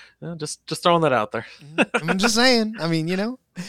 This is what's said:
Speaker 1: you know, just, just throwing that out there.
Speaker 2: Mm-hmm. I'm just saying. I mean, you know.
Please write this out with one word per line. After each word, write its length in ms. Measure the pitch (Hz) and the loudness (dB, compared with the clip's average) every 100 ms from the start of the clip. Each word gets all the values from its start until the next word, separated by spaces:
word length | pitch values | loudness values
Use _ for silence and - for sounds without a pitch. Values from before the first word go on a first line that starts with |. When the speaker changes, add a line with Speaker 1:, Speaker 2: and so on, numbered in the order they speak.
| - - | -20 -16
Speaker 1:
you 60 | 156 | -12
know, 60 | |
just, 320 | 170 151 - - | -10 -10 -10 -10
just 160 | 156 | -2
throwing 200 | 180 170 | 2 4
that 100 | 156 | 4
out 200 | 123 107 | 2 0
there. 140 | 107 - - 143 | -4 -8 -18 -10
Speaker 2:
Mm-hmm. 360 | 160 - 240 156 | -2 0 0 -2
I'm 80 | 190 | 0
just 160 | 214 | 2
saying. 420 | 220 254 233 220 220 | 4 4 4 0 -4
I 80 | 165 | -2
mean, 200 | 165 160 | 0 0
you 80 | 185 | -2
know. 220 | 214 254 _ - | -4 -8 _ -16